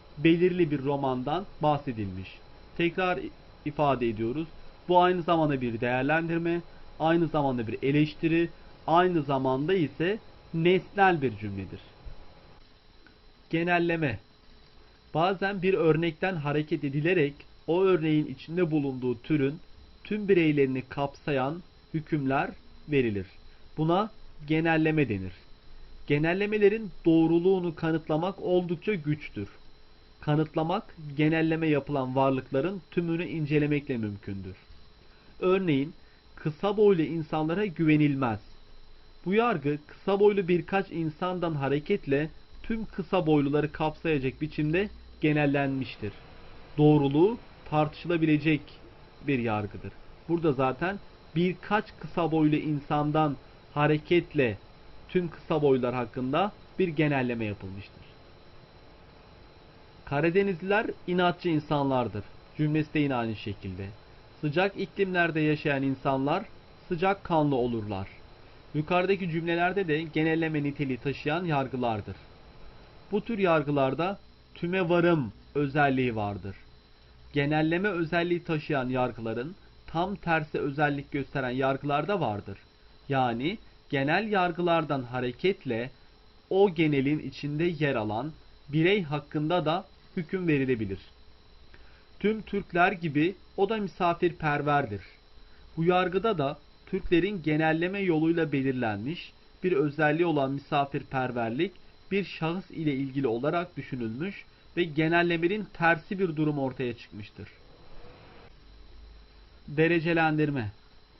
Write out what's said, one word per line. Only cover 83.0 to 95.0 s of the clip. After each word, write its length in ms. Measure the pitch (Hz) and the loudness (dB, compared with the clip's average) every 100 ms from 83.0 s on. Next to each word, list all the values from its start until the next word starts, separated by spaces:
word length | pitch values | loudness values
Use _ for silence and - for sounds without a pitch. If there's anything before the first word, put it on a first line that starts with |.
| - | -4
Yani 500 | 135 127 117 139 220 - - - | 0 0 0 -4 -6 -12 -20 -6
genel 420 | 139 139 175 220 | -2 2 0 0
yargılardan 720 | 208 180 170 175 165 151 139 | 0 0 0 0 2 0 -4
hareketle 880 | 120 123 123 123 180 190 139 113 127 - - - - - _ | -4 -4 -4 -2 -2 -2 -4 -4 -6 -10 -20 -20 -20 -20 _
o 240 | 190 202 | 2 4
genelin 440 | 160 160 139 135 151 | 4 2 4 2 0
içinde 460 | 131 - 147 147 | -4 -8 -6 -2
yer 300 | 175 160 147 | -2 0 0
alan 380 | 123 107 104 143 156 - - - | 0 -2 -4 -6 -10 -20 -20 -4
birey 340 | 147 165 208 | 2 4 2
hakkında 640 | 156 147 - 156 151 175 | 0 -6 -4 -4 0 0
da 200 | 151 175 - - - - | 0 -2 -4 -18 -10 -8
hüküm 320 | 156 190 180 | -6 -4 0
verilebilir. 500 | 143 131 123 104 95 - - - - - - - - - - - - | 2 2 0 -2 -8 -12 -20 -20 -20 -20 -20 -20 -20 -20 -20 -20 -4
Tüm 220 | 202 220 | -2 -2
Türkler 500 | - 202 - 175 180 | -4 -8 -4 2 2
gibi 420 | 202 170 139 151 202 - - | 2 -2 0 0 -2 -12 -2
o 120 | 196 | -2
da 80 | 220 | 0
misafirperverdir. 1200 | 202 - 175 170 180 - 156 147 143 143 135 101 | -4 -2 -2 0 -2 0 -2 0 2 2 0 -6